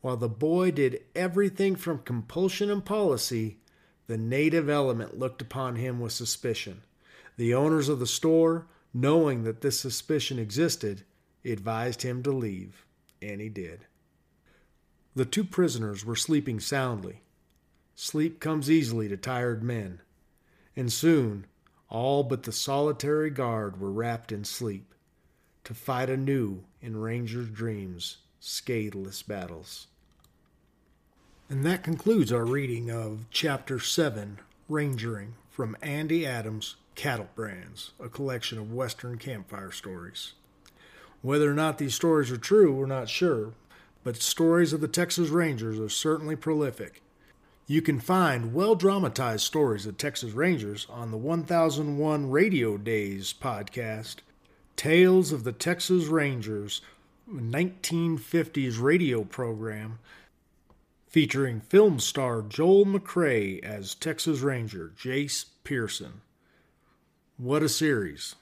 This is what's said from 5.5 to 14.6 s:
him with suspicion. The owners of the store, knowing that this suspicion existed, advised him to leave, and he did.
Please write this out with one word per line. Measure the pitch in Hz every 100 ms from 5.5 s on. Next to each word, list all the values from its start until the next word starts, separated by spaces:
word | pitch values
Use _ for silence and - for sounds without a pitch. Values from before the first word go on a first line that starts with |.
| 131 127 120
him | 127 123
with | 117
suspicion. | - 120 - 127 110 - 92 _ _ _ - - -
The | 117
owners | 127 151 160 139
of | 139
the | 120
store, | - 160 160 165 165 165 _ _
knowing | 123 135 160 156 123
that | 113 113
this | 143 -
suspicion | 131 - - 156 - 127
existed, | 110 107 165 - 104 98 - _ _ _
advised | - 107 101 113 123 113
him | 127 123
to | 131
leave, | 135 113 92 95 - _ _ _ _
and | 104 101
he | 107
did. | 104 90 85 - _ _ _ _ _ _ _